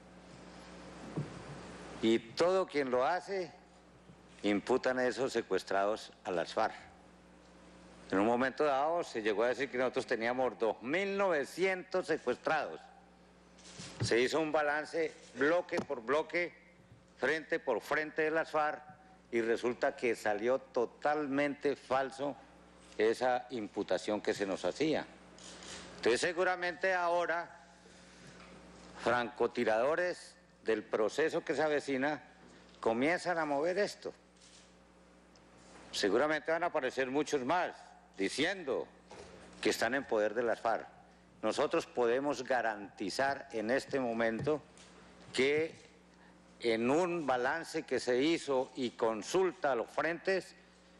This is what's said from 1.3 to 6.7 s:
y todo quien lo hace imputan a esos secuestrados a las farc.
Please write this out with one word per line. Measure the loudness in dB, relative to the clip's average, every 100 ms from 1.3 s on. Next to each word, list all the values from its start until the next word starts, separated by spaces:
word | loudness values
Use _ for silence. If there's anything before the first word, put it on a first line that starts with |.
| -10 -14 -14 -16 -16 -16 -2
y | 2 2
todo | 0 0 2 4 2
quien | 0 2
lo | 2
hace | 2 0 -2 -4 -6 -10 -20 -20 -20 -20 -20 -20 -20 -6
imputan | 0 0 2 2 2 2
a | 0
esos | 2 0
secuestrados | 0 0 0 0 0 2 0 -6 -12
a | -4
las | -2 -2
farc. | 0 0